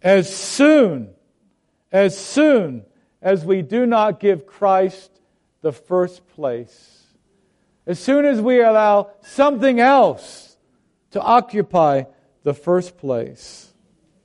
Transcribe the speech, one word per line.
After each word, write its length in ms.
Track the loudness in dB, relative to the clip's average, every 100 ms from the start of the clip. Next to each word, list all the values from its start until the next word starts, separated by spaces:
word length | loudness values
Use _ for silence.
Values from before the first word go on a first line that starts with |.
As 320 | 2 0 0
soon, 760 | -10 -12 2 4 4 2 -2 -12 _ _ _ _ _ _ _ _
as 260 | 0 0 -2
soon 680 | -8 0 2 2 0 -10 -18 _ _ _
as 220 | -4 -2
we 180 | -2 -4
do 240 | -2 -2 0
not 360 | 0 -2 -2
give 260 | -2 -2 -6
Christ 640 | _ 0 2 0 -4 _ _ _ _ _ _
the 120 | -8
first 520 | -8 _ -2 -2 -6 _
place, 800 | -10 -8 -8 -12 _ _ _ _ _ _ _ _ _ _ _ -10
as 140 | -8
soon 240 | -2 0
as 160 | 2 0
we 220 | 0 2
allow 500 | 4 2 2 0 -2 -12
something 640 | -18 -2 -2 0 -2 2
else 760 | 4 4 2 0 -14 -20 -20 _ _ _ _ _ _
to 80 | -8
occupy 840 | 0 0 0 -6 -4 0 0 0 -6 _ _ _
the 100 | -8
first 440 | -6 -2 -2 -4 _
place, 760 | -8 -6 -8 -14 -20 -20 -20 _ _ _ _ _